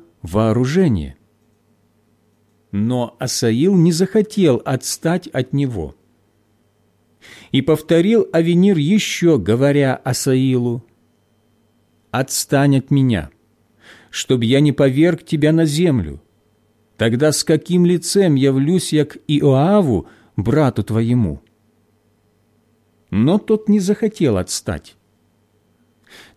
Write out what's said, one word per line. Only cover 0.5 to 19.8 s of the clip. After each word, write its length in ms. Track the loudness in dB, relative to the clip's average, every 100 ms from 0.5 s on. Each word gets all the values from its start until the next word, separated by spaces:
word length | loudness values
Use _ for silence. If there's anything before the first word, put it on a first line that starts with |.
| 0 0 0 0 0 -4 -14 _ _ _ _ _ _ _ _ _ _ _ _ _ _ _
Но 420 | -4 -2 -2 -4 -6
Асаил 560 | -8 -4 -2 0 2 2
не 160 | 2
захотел 680 | 2 0 0 -2 0 2 2
отстать 640 | -2 -6 -6 -6 -4 -4 -6
от 240 | -8 -4
него. 420 | -4 -4 -6 -10 -14 _ _ _ _ _ _ _ _ _ _ _ _ -20 -20 -6
И 100 | -4
повторил 640 | 0 -2 0 0 2 2 0
Авенир 440 | 0 0 2 2 2
ещё, 640 | 0 0 -2 -2 2 2
говоря 560 | 0 0 2 2 0
Асаилу: 920 | -2 -6 -6 -2 0 0 0 -2 -6 -10 _ _ _ _ _ _ _ _ _ _ _ _
«Отстань 640 | -8 -6 -6 -2 0 2 2
от 140 | 2
меня, 400 | 0 2 0 -4 _ _ _ _ _ -20 -20 _
чтоб 320 | -10 -2 -2
я 180 | 2 2
не 120 | 2
поверг 520 | 2 0 2 0 0
тебя 280 | -4 -2 0
на 120 | 2
землю. 560 | 0 0 0 0 -2 -8 _ _ _ _ _ _ _ -4
Тогда 340 | -2 0 0
с 100 | 0
каким 440 | 0 -2 0 2 2
лицем 480 | 0 -2 0 2
явлюсь 580 | 2 2 0 0 0 0
я 140 | -2 -2
к 100 | -6 -4
Иоаву, 800 | 0 2 2 2 2